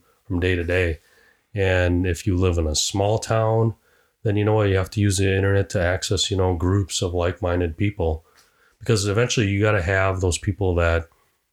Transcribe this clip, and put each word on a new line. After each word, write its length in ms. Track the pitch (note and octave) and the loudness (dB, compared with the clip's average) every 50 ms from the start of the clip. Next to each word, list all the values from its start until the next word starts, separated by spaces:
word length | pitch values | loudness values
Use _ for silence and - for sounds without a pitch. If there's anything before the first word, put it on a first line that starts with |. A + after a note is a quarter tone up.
| - _ _ _ _ | -10 _ _ _ _
from 140 | - F#2 F2 | -6 -4 -2
day 160 | F2+ F#2 F#2 | 0 0 0
to 80 | F2 E2 | 0 -2
day. 360 | E2 F2 F#2 F2+ E2+ D#2+ - _ _ _ _ _ _ _ _ _ _ - | 0 0 0 0 0 -2 -6 _ _ _ _ _ _ _ _ _ _ -4
And 520 | G#2 F#2+ F#2 F#2 F#2 F2+ F2 F2 F2 F#2 | 0 0 2 2 2 2 2 2 0 0
if 200 | F#2 E2+ - - | -2 -4 -2 -2
you 100 | G#2+ F#2 | -2 0
live 200 | F2+ F#2 F#2 E2+ | 2 2 2 2
in 100 | E2+ D#2+ | 0 0
a 80 | D2+ D2+ | -2 -2
small 420 | - - - - G2 G2 G#2 A2 | -2 -4 -2 0 0 0 0 0
town, 560 | A2 - - A2+ A2 A2 A2 A2+ A2+ A2+ A2+ G#2+ - _ _ _ _ _ _ _ _ - | -2 -2 -2 0 0 0 0 2 2 0 0 -2 -6 _ _ _ _ _ _ _ _ -4
then 140 | A2 G2+ | -2 0
you 80 | G#2 G#2 | 0 2
know 80 | G#2+ G#2+ | 2 2
what, 160 | A2 G#2 G2 | 2 2 2
you 80 | F#2+ | 2
have 140 | F#2+ F#2+ - | 0 0 -2
to 100 | - G#2+ | -2 0
use 160 | G2+ G2+ F#2 | 0 2 2
the 180 | F#2+ F#2+ G2 F#2+ | 2 0 0 2
internet 340 | F#2+ G2 G2 G2 G2 F#2+ - | 2 2 2 2 0 0 0
to 100 | - G2+ | -2 -2
access, 480 | E2+ F2 F#2 F2+ - - G2+ F2+ - - | 0 0 -2 -2 -2 -2 0 0 0 0
you 80 | G2+ | 0
know, 160 | F#2 F#2 F#2 F2+ | 0 0 0 0
groups 480 | E2 F2+ F2+ G2 G2+ F#2+ - - - | 0 0 0 2 0 0 -2 -4 -4
of 120 | G2+ F2 F2 | -4 -2 -2
like-minded 600 | F2+ E2+ F2+ F#2 - - F2 F2 F2+ F2+ E2 D#2 | -2 -2 -2 -2 -2 -2 -2 0 0 -2 -2 -2
people. 480 | - G2+ G#2 - - E2+ E2 D#2+ D#2+ - _ _ _ _ _ _ _ _ _ _ | -2 -4 -4 -2 -2 -2 -2 -2 -4 -8 _ _ _ _ _ _ _ _ _ _
Because 300 | _ - - A2+ G2 G2 | _ -2 0 0 0 0
eventually 400 | G#2 G2 A2+ B2 B2 - C3 G#2 | 0 0 0 0 0 0 0 0
you 120 | G2 G2+ G2 | 2 2 2
gotta 200 | G#2+ G#2+ G#2+ G2 | 2 2 2 0
have 400 | D#2+ F#2+ F#2+ F#2+ F#2+ F#2+ F#2 F#2 | 0 0 0 2 2 0 0 0
those 160 | F#2 F2+ E2 | 0 -2 -2
people 380 | - - G#2 F#2 - G2 F#2 F2 | -2 -2 -4 -2 0 0 0 2
that, 340 | E2+ E2+ E2 E2 E2 D#2+ - _ _ _ _ _ _ _ _ | 2 2 2 0 0 -2 -6 _ _ _ _ _ _ _ _